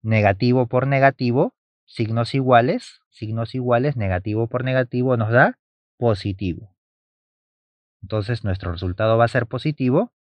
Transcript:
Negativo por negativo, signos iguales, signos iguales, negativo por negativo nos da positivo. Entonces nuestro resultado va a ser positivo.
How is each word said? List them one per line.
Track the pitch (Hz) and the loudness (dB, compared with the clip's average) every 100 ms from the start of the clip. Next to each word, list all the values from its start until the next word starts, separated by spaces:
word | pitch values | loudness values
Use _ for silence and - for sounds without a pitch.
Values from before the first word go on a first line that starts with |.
Negativo | 110 110 104 98 123 123 120 | 0 2 4 2 2 2 2
por | 127 131 | 0 0
negativo, | 139 135 135 123 120 202 _ _ _ _ | 2 2 2 -2 0 0 _ _ _ _
signos | - 110 113 117 139 | -6 -4 -2 -2 -2
iguales, | 127 120 123 240 - _ _ | 4 6 4 -2 -8 _ _
signos | _ 107 113 117 127 | _ -8 -6 -6 -6
iguales, | 123 120 139 123 | 0 0 0 -2
negativo | 101 90 101 107 117 | -2 -4 -4 -4 -4
por | 127 | -4
negativo | 127 131 123 123 127 123 | -2 -2 -2 -2 0 0
nos | 110 | 2
da | 120 175 - _ _ _ _ | 4 4 2 _ _ _ _
positivo. | 120 104 104 95 95 80 110 _ _ _ _ _ _ _ _ _ _ _ _ _ | 0 0 -2 -4 -6 -6 -12 _ _ _ _ _ _ _ _ _ _ _ _ _
Entonces | 101 110 101 120 | -6 -6 -4 -4
nuestro | 101 95 92 | -4 -4 -4
resultado | 87 92 90 110 113 | -6 -6 -2 0 2
va | 117 | 2
a | |
ser | 127 117 | 0 -4
positivo. | 127 151 151 127 139 240 _ | -4 -6 -2 0 0 0 _